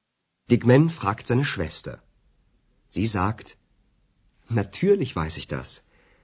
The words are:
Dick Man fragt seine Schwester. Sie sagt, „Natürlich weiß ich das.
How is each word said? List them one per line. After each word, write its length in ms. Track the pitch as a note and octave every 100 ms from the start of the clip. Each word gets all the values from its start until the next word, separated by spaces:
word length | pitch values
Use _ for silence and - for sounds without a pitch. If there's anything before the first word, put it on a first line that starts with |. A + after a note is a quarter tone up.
| _ _ _ _ -
Dick 160 | A#2+
Man 240 | A#2+ C3 E3
fragt 380 | E3 G2 G2+ -
seine 180 | A#2+
Schwester. 560 | C#3+ - D#2 - - - _ _ _ _ _ _ _ _ _
Sie 180 | - A2+
sagt, 500 | A2 F#2+ A#2 - - _ _ _ _ _ _ _ _ -
„Natürlich 680 | A#2 F#2+ - F#3 G3+ D3 -
weiß 220 | D#2+ D#2
ich 80 | -
das. 360 | C#2 B1+ - - _ _ _